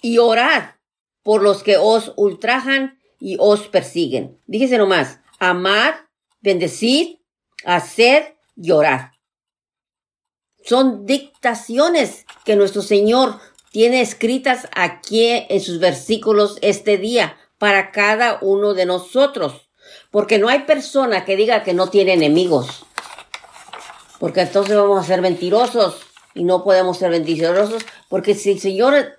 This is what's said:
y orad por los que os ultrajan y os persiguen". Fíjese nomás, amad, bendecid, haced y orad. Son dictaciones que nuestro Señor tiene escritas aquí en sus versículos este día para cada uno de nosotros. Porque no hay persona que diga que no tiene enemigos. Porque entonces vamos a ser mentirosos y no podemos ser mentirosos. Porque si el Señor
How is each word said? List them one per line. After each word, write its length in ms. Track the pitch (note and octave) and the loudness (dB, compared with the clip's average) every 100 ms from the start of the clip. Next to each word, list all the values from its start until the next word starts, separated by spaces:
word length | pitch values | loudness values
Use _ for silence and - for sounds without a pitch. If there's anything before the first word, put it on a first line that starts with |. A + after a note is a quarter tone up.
y 160 | A#3 A#3 | -2 2
orad 560 | A#3 A3+ C#4 C4+ D#3+ _ _ _ _ _ | 4 4 2 0 -4 _ _ _ _ _
por 180 | G#3 G#3+ | 0 2
los 220 | G3+ G3 | 2 2
que 140 | G#3 F#3 | 2 2
os 360 | G#3+ A3 G#3+ - | 4 2 -2 -2
ultrajan 800 | G3+ E3+ A3 B3+ B3+ C4+ C4+ - _ _ | -2 -2 -2 -2 -2 -2 -4 -10 _ _
y 160 | F#3+ - | -10 0
os 300 | G#3 G#3 - | 2 2 0
persiguen". 680 | - - E3+ C#3+ B2 - - - | -4 -2 -4 -4 -4 -8 -14 -10
Fíjese 280 | G#3+ C4 A#3+ | -4 0 2
nomás, 420 | G3 F3 C3+ - _ - | 2 0 -2 -8 _ -4
amad, 560 | F3+ F3 F#3 G#3 C#4 D#4+ _ _ _ _ | -2 0 0 2 0 -2 _ _ _ _
bendecid, 800 | G3+ F3+ D#3 - A3+ C#4+ E4+ - _ _ _ - | -2 -2 -2 -2 0 0 -2 -8 _ _ _ -12
haced 600 | F3+ F3 - - A#3+ D4 D4+ - _ - | -4 -4 -2 2 4 4 0 -8 _ -8
y 160 | E3+ | 0
orad. 400 | D#3 D3+ C3 C3 _ _ _ _ _ _ _ _ _ _ _ _ _ _ _ | 2 2 0 -6 _ _ _ _ _ _ _ _ _ _ _ _ _ _ _
Son 420 | - B3 C4 G#3 G3+ | -2 2 2 -2 -2
dictaciones 1200 | C#4 - _ A#3+ A#3 - A#3+ E4 E4+ G#3+ - - - | -4 -4 _ -4 -4 -4 0 2 2 -2 -6 -20 -8
que 120 | - G3+ | 0 2
nuestro 260 | G3 G3+ | 2 0
Señor 560 | G3 G#3 G#3 B3+ B3+ G#3+ - _ _ | 0 2 4 2 0 -2 -16 _ _
tiene 300 | G#3+ A#3 B3+ | 0 2 2
escritas 680 | A#3 - A3+ C4 C4 B3 - | -2 -2 -4 -2 -2 -4 -6
aquí 520 | G3 F3 - - A3 A#3 | -4 -4 -6 -4 0 2
en 340 | - - G3 | 0 -2 -4
sus 180 | - E3 | -4 -2
versículos 800 | F3+ C#3 - G#3+ A3 G#3 G3+ - | 0 0 -4 -2 0 2 0 0
este 380 | - G3 G#3 G3 | -2 -2 0 -2
día 380 | G#3+ A#3+ D#3+ - _ _ | 0 -2 -2 -6 _ _
para 320 | G#3 G3 G3 | 0 0 0
cada 460 | G#3+ G#3 G#3+ A#3+ - | -2 0 2 0 0
uno 320 | G3 G3 G#3 | 0 0 0
de 100 | F#3 | 0
nosotros. 840 | F3+ F3+ - B3+ C#4 A#3 D3 - _ _ - - _ | -2 -4 -4 0 0 0 -6 -8 _ _ -20 -20 _
Porque 280 | G#3 G#3 G#3+ | -2 0 2
no 100 | A3+ | 2
hay 120 | C#4 | 0
persona 640 | C#4+ C#4+ - C4+ B3+ F#3 | 2 -2 0 -2 0 -2
que 120 | G3 G3 | -2 0
diga 260 | A3+ A3 | 2 0
que 100 | F#3+ | 0
no 160 | F3 F#3 | -2 0
tiene 240 | G3+ F#3 | 2 2
enemigos. 720 | F3 D3+ D#3+ F3+ C#3+ B2+ - - - - - - - - - - - - - - - | 2 2 2 2 0 -2 -12 -16 -16 -16 -18 -20 -20 -20 -20 -20 -20 -20 -20 -20 -8
Porque 240 | E3 F#3 | -4 -2
entonces 340 | F3 G3 G3 G#3 | 0 0 0 2
vamos 220 | G3+ G3 | 2 0
a 60 | E3 | 0
ser 140 | F#3 | 0
mentirosos 800 | F3+ F3 F3+ G#3+ A#3+ A#3 F#3 - - _ _ | 0 -2 0 0 0 0 -2 -4 -18 _ _
y 100 | - | -6
no 200 | F3 F3+ | -2 0
podemos 340 | F3+ F#3 F#3 E3+ | 2 2 2 -2
ser 120 | F3+ | -2
mentirosos. 760 | E3+ D#3 D#3+ E3 F#3 G#3 A3+ - - _ | -2 -2 -2 0 0 -2 -4 -12 -20 _
Porque 260 | F#3+ G#3 | -4 -2
si 160 | G3+ G3+ | -2 -2
el 80 | G3 | -2
Señor 580 | G3 F#3+ C4 C#4+ - | -2 0 2 2 0